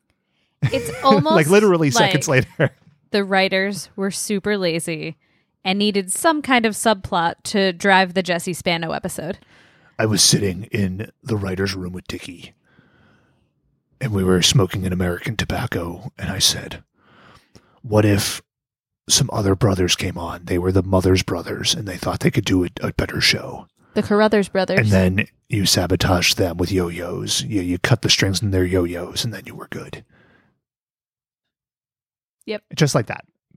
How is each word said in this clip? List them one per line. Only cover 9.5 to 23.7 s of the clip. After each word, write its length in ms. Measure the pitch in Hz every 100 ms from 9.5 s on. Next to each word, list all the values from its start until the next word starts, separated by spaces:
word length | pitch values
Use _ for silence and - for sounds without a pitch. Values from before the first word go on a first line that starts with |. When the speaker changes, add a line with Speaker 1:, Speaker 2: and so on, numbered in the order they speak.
| _ _ _ _ -
Speaker 2:
I 60 | 110
was 160 | 101
sitting 400 | - - 101 87 110
in 460 | 95 98 92 110 _
the 140 | 135 107
writer's 400 | 95 92 98 95
room 180 | 90
with 140 | 90 -
Dickie, 460 | 98 - 85 - _ _ _ _ _ _ _ _ _ _ _ _ _ _ -
and 100 | 135
we 120 | 101
were 180 | 92 92
smoking 440 | 85 - 92 101 92
an 40 |
American 420 | 90 90 87 - 107
tobacco, 760 | 87 98 117 98 85 87 117 -
and 140 | 92
I 80 | 95
said, 440 | - - - - _ _ _ _ - - _ - _ _
"What 200 | 113 107
if 380 | 107 101 - - - _ _ _ _ _ -
some 220 | - 127
other 240 | 113 98 95
brothers 400 | 107 92 90 -
came 220 | 90 87
on? 280 | 82 85 87
They 120 | 90
were 140 | 92
the 100 | 95
Mother's 400 | 92 95 92 92
brothers, 540 | - 92 - 110 - -
and 120 | 101
they 80 | 90
thought 240 | - -
they 100 | 139
could 120 | 117
do 220 | 104 92 87
a, 40 | -
a 100 | 98
better 280 | - - -
show." 460 | - - - - -